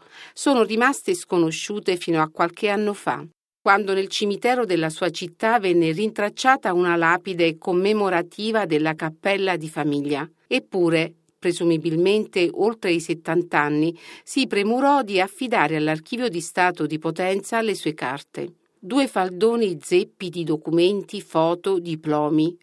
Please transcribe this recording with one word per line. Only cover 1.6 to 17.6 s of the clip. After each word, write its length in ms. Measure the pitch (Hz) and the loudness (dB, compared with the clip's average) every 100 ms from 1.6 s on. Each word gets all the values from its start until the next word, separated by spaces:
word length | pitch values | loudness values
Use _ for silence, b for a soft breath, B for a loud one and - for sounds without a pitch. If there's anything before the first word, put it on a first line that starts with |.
| - 208 196 180 | -6 -6 -2 -2
fino 260 | - 165 | 0 0
a 80 | 156 | 0
qualche 400 | - 170 170 208 | 0 -2 0 -2
anno 240 | 202 208 | 0 -2
fa, 320 | 202 - 131 156 _ _ _ | -2 -4 -6 -8 _ _ _
quando 340 | 208 196 196 | 4 4 4
nel 140 | 190 196 | 0 0
cimitero 580 | - 208 190 240 254 220 | -2 -2 0 0 2 2
della 240 | 170 160 | 0 0
sua 200 | 160 175 | -2 -4
città 500 | 165 175 - 220 233 | -4 -10 -2 2 2
venne 320 | 190 175 160 | 4 4 2
rintracciata 840 | 160 220 220 208 - 262 262 214 | 2 -2 -2 -4 -2 0 0 0
una 220 | 175 180 170 | 0 2 2
lapide 600 | 165 180 190 170 165 165 | 2 0 -2 0 0 0
commemorativa 1080 | - 175 196 214 196 175 170 - 214 220 185 | -2 0 2 0 0 0 -2 -6 -2 -2 0
della 280 | 151 156 | 0 0
cappella 640 | 156 160 156 196 196 190 170 | -2 -6 -4 -2 0 0 -2
di 100 | 156 | -6
famiglia. 600 | 156 151 143 143 143 160 _ - | -4 -2 -2 -2 -4 -6 _ -4
Eppure, 680 | 165 - 190 170 160 165 - _ _ | -4 -2 0 2 2 0 -6 _ _
presumibilmente 1120 | 185 170 170 160 165 160 180 214 208 190 170 | -4 0 0 0 0 0 2 2 0 0 0
oltre 380 | - 202 226 190 | 2 -2 0 -2
i 80 | 170 | -2
settanta 600 | 160 165 - 170 170 165 | -2 -6 -2 -2 0 0
anni, 380 | 147 151 160 165 B B | 2 2 0 -2 B B
si 240 | B - 254 | B -2 0
premurò 540 | 202 208 240 277 285 | 0 0 2 4 2
di 180 | 214 190 | 2 0
affidare 560 | 190 - 254 214 151 156 | 0 -2 -2 0 0 0
all'Archivio 540 | 151 156 160 233 254 | 0 -2 -6 -4 -4
di 100 | 170 | -4
Stato 460 | 160 - 180 175 151 | -6 0 0 0 -4
di 140 | 156 | -2
Potenza 600 | 165 160 185 196 - 226 | -4 -2 -2 -2 -2 -2